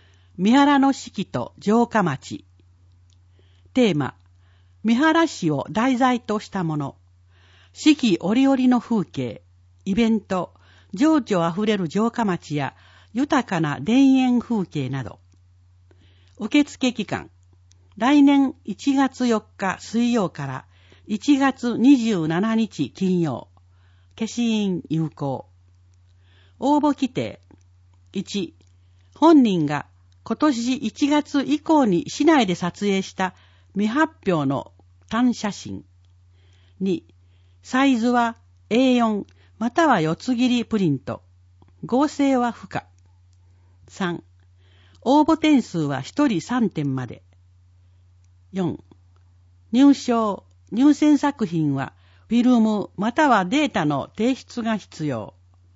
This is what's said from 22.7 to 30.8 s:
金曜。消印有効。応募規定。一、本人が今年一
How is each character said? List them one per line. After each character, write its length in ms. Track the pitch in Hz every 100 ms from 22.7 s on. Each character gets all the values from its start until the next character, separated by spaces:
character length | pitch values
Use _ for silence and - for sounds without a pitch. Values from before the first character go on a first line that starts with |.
| - 135
金 280 | - 190 180
曜。 300 | 160 117 - _ _ _ _ _ _ -
消 300 | 220 - 233
印 360 | 220 202 180 -
有 220 | 160 156
効。 380 | - 143 127 - _ _ _ _ _ _ _ _ _ _ -
応 180 | 254 294
募 160 | 294
規 140 | 269 254
定。 320 | - 110 - _ _ _ _ _ _ _
一、 420 | 196 - 202 180 _ _ _ _ _ _ -
本 260 | 311 311
人 240 | 233 180 147
が 200 | 147 - _ _ _
今 140 | - 226
年 400 | 302 233 233
一 320 | 262